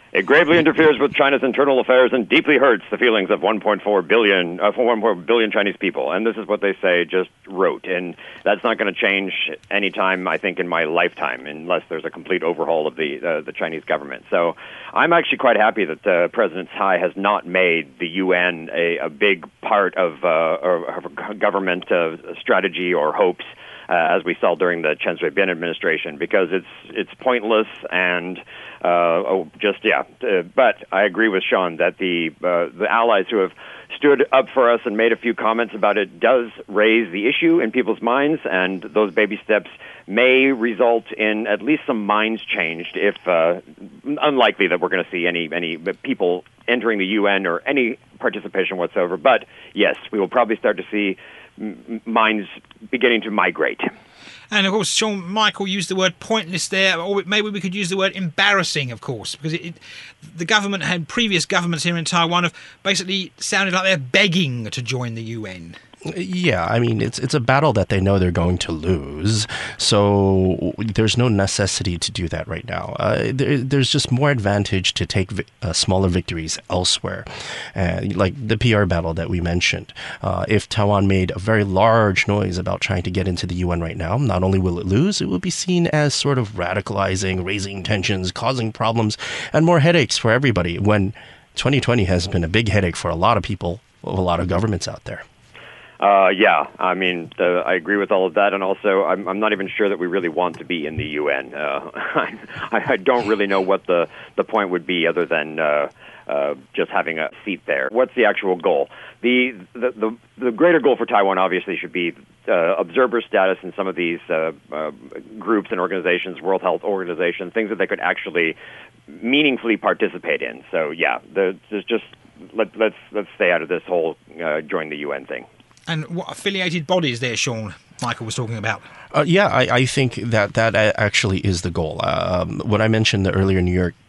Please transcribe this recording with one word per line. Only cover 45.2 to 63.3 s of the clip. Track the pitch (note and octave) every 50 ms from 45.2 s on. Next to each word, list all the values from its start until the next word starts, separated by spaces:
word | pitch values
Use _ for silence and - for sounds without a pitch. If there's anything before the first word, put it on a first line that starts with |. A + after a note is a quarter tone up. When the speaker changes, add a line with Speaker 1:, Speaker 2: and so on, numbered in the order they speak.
| E2
Speaker 1:
any, | F2 F2 E2+ E2 D#2 D#2
any | F2 F2 E2 E2
people | D#2 D#2+ F#2+ F2 - _ C3+ C3 - G2+ F2 F2 F2+ - - _ _ _ -
entering | A#2+ B2 - A#2 A2 G2+
the | F#2+
U | F#2+ G#2 G#2+ G2+
N | G2+ G2+ G2 G2
or | F#2 E2+ E2+ -
any | A#2 C#3 C#3+ B2 A2+ A2 - _ _ _ -
participation | - B2 F#2+ G#3 - - - G2 F#2 E2+ F#2+
whatsoever. | F#2 F2 E2 - - F2 F2+ F2+
But | F2 D2 - B2 G2+ - - - - - - -
yes, | G#2+ G#2 E2+ C2 - - - -
we | G#2+
will | G2 F2
probably | - B2+ A#2+ G#2+ -
start | - - - G#2
to | - F2+ -
see | - G#2+ G#2 G2 F#2 - - - - - - - _ -
m-, | - A2 F2 B1 B1 -
m-, | A#2 A2 -
minds | - A2+ A#2 A2 G#2+ A2 G#2+ G2 - - - - _ - _ - G#2+
beginning | - B2 A2+ B2 A#2+ A2 -
to | A2+
migrate. | G#2 G#2 F2+ F#2 E2+ - D#2 B1+ G#1+ - - - - - - - - - - - - - - - G#3+
Speaker 2:
And | G#3 F#3+
of | G3 F#3+
course, | A3 F#3+ -
Sean, | - - A3 A3 G#3 G3 F3 F3
Michael | G3 A3 A3 G#3+ - - G3+ G3
used | F#3 G3+ F3 -
the | F#3+
word | F#3+ F#3 F#3 E3+ -
pointless | - - A3 A3 F#3 D#3+ F#3 E3 - -
there, | G3 F#3+ F#3+ F#3+ F#3 E3
or | E3+ F#3+ G3+ G3 F3
maybe | F3 G3+ G#3+ G#3+ G#3+
we | G3+ G3+
could | F3 G3 F3+
use | G3+ G3+ E3+
the | F#3+
word | G3 F#3+ G3 -
embarrassing, | F#3 F#3+ E3 C#3+ - G3 G3+ G#3 G3 E3+ - - D3+ C#3 B2
of | A#2 G#2+
course, | - - C3 A2 F#2 - -
because | - C#3 D#3 D#3
it, | E3 -
it, | E3+ E3 - - - - - - - - _ - D3+ -
the | E3 F3+
government | D#3+ F#3 F#3+ G3 G3+ G3 F#3+ D3+
had, | D#3+ F3+ F3 D#3+
previous | - - B3 A#3 A3 G3 E3+ -
governments | - G3 F3+ F3 F3 E3+ D#3 C3+
here | E3+ F3
in | E3+ D#3+
Taiwan | - - F3 E3+ E3 E3+ F3 F3
have | E3+ - - - - - _ _
basically | G3 G3 E3 F#3 F3+ G3 G3 F#3 -